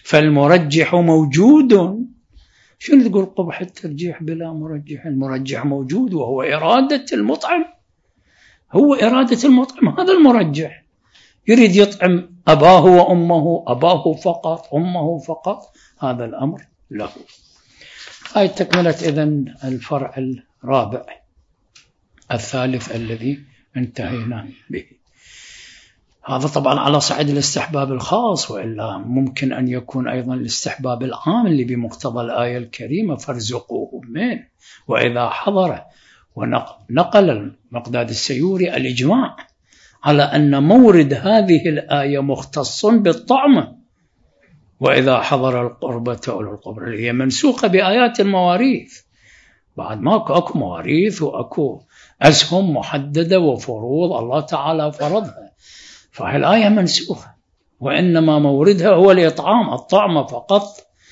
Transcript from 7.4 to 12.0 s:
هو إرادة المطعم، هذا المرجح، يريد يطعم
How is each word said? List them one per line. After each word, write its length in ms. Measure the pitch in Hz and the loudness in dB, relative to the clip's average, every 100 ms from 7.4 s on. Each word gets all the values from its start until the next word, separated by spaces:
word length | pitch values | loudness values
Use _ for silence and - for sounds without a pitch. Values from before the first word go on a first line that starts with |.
| - 339 339 _ _ _ _ _ _ _ _ _ _ | -2 -2 -4 _ _ _ _ _ _ _ _ _ _
هو 220 | - 285 | 2 4
إرادة 540 | 277 220 254 247 - 294 | 4 2 2 0 2 4
المطعم، 520 | 247 262 - - - | 4 2 0 -2 0
هذا 140 | 370 | 2
المرجح، 720 | 370 285 240 165 143 156 - _ _ _ _ _ _ - | 6 6 6 2 -2 -8 -12 _ _ _ _ _ _ 2
يريد 280 | 240 220 185 | 6 6 6
يطعم 540 | 202 - | 4 2